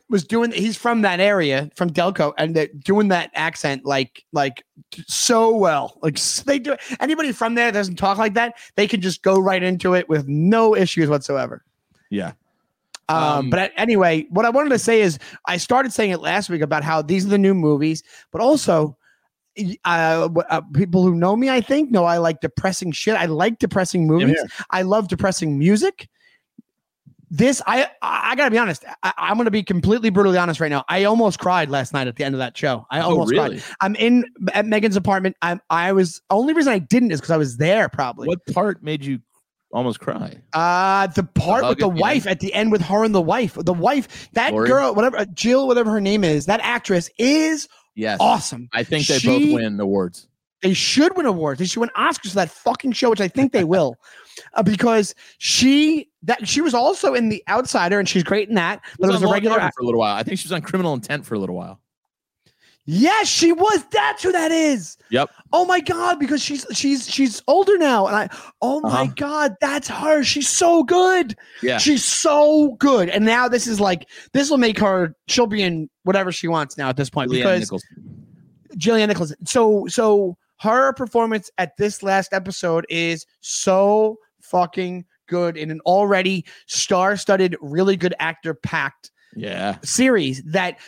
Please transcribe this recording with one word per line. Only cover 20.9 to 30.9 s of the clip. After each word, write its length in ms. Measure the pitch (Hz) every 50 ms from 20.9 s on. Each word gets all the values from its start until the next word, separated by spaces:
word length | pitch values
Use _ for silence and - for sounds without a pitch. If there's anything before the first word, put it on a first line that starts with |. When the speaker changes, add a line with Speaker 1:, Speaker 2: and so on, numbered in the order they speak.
| 170 190 180
Speaker 1:
who 100 | 185 175
know 220 | 170 170 185 202
me, 120 | 226 254 269
I 100 | 262 254
think, 320 | - - 277 294 311 269 240
know 120 | 190 175
I 140 | 170 170 170
like 220 | 170 165 160 -
depressing 500 | - 143 - - - 190 185 - 190 175
shit. 240 | 147 - - 214 220
I 120 | 202 175
like 340 | 170 156 151 180 226 233 -
depressing 420 | - 185 - 196 185 170 - 180 165
Speaker 2:
Same 60 | 156
Speaker 1:
movies. 280 | 156 170 190 135 151 160
Speaker 2:
here. 80 | 127 - - - - -
Speaker 1:
I 120 | - 185 185
love 240 | 185 196 220 214
depressing 500 | 175 185 170 - 190 185 - 170 156 147
music. 520 | 139 147 175 208 214 277 392 - - - - _ _ _ _ _ _ _ _ _ - - _ _ _ _ _ _ _ _ - _ _ _ _
This, 300 | 165 143 220 262 277 - -
I, 180 | - 214 254 277 - - _
I, 300 | - - - - - 220
I 60 | 247
gotta 140 | 254 294 262 214
be 60 | 226
honest. 260 | 240 202 156 - - - - - -
I, 100 | 185 190
I'm 200 | - - 170 202
gonna 140 | 220 240 226
be 140 | 196 214 185
completely 460 | - 196 180 - 190 214 247 220 226
brutally 280 | 185 196 202 196 185 180
honest 220 | 175 175 160 -
right 100 | 160 151
now. 140 | 147 139 127
I 140 | -